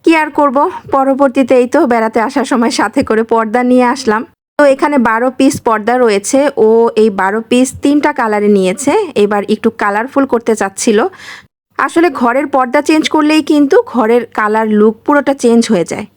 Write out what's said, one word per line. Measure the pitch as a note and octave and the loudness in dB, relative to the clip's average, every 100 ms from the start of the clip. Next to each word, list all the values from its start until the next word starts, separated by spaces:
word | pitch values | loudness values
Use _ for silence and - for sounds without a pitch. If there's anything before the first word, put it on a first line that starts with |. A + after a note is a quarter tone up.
কি | - D#4+ | 2 0
আর | D4+ | 0
করব, | D4 C#4+ B3+ E4 A#5 - | 0 0 0 -2 -4 -4
পরবর্তীতে | C4+ C4+ C4+ C#4 C4+ C4 | -2 0 2 0 0 2
এই | C4 B3 | 2 2
তো | C#4+ D4+ | 0 0
বেড়াতে | A#3 A3 A#3 | 0 0 -2
আসার | A3 C#4 | -2 -4
সময় | C4 B3+ A#3+ | -2 0 0
সাথে | C4+ A3+ C#4 | -2 -2 -2
করে | - A3 | -2 -2
পর্দা | A3+ A3+ A3 A#3+ | 0 0 0 -2
নিয়ে | B3 B3 | 2 2
আসলাম। | B3 C4+ A#3+ E4 E4+ _ _ - | 2 -2 -2 -4 -6 _ _ 2
তো | |
এখানে | C#4+ C4+ D4 C#4+ | 2 2 0 0
বারো | A#3 A3+ B3+ | 0 0 -2
পিস | B3 C4+ C4 | 0 0 2
পর্দা | B3 A3 G#3 B3+ | -2 -2 -2 0
রয়েছে, | A#3+ G3+ G3+ C4+ C#4+ - | 2 0 0 0 0 0
ও | A3 A3+ A#3 A3 | 2 4 2 2
এই | A3 | 0
বারো | G3 F#3+ G#3+ | 0 -2 -4
পিস | A3+ B3 B3+ - | -2 0 0 -2
তিনটা | C#4+ D4 D4 | -2 0 0
কালারে | D4 A3+ G#3 G#3 | -2 -2 0 2
নিয়েছে। | G3+ F#3 - - F#4+ F#4 | 2 0 -2 -2 -2 -2
এবার | - G#3 G#3 G3+ | -2 0 0 -2
একটু | G#3+ A3+ | -2 -2
কালারফুল | - G#3 G3+ B3 C#4+ C4+ | -2 -2 -2 -2 -2 -2
করতে | A#3 A#3 A3 | -2 -2 -2
চাচ্ছিল। | G3 - - G#3 F4+ - - - _ _ _ - | -4 -2 0 0 -2 -6 -20 -20 _ _ _ -6
আসলে | C#4 E4+ E4+ | -2 0 0
ঘরের | C4+ A#3+ B3+ D4 | 0 -2 0 -2
পর্দা | C4+ B3+ D4 | -2 0 -2
চেঞ্জ | C#4+ D#4 - | 0 0 0
করলেই | D#4 D4+ D#4 | 0 2 0
কিন্তু | D4+ D4+ C#4+ G4+ A4+ | 2 0 4 2 0
ঘরের | A#3 A3 A#3+ - | -2 0 0 -2
কালার | - G#3+ A3 A3 | -4 -2 -2 0
লুক | G#3 G#3+ G#3+ | 2 2 0
পুরোটা | - C#4+ C#4+ | -2 0 0
চেঞ্জ | C#4 A#3+ A#3 A3+ | 0 2 2 2
হয়ে | G3+ | -2
যায়। | E3 - G#3+ | -2 -8 -12